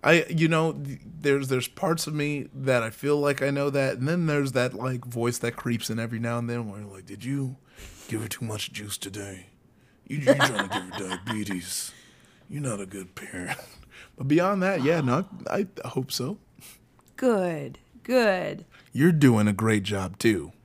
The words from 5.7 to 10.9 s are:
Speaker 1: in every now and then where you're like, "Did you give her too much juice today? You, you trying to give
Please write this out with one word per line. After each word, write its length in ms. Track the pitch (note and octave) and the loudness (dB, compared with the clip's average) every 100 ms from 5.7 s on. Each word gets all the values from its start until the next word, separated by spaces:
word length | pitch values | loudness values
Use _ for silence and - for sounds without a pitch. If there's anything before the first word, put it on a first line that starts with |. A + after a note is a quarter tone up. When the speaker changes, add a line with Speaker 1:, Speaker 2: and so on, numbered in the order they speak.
| A#2 - | -2 -2
Speaker 1:
in 80 | A2 | -4
every 200 | A2+ A#2 | -4 -4
now 180 | A#2 A#2+ | -4 -4
and 100 | A#2 | -4
then 200 | A#2+ A2 | -6 -6
where 120 | G2+ | -10
you're 80 | G#2 | -14
like, 140 | G2 - | -16 -16
"Did 180 | G#2 | -12
you 320 | A2+ C#3 C3+ C3 _ - - - - | -6 -4 -4 -8 _ -20 -20 -20 -8
give 120 | A2+ | -6
her 60 | A2 | -6
too 160 | - | -8
much 300 | A2+ G#2+ - | -8 -6 -8
juice 240 | - G#2 G2+ | -10 -10 -10
today? 500 | G2+ G2+ G2 F#2+ E2+ _ _ _ _ _ - | -10 -10 -10 -12 -16 _ _ _ _ _ -8
You, 120 | - | -4
you 80 | D3+ | 4
trying 340 | C4+ C#4+ D#4 - | 4 4 0 -4
to 20 | |
give 260 | B3 F#2 | -6 -6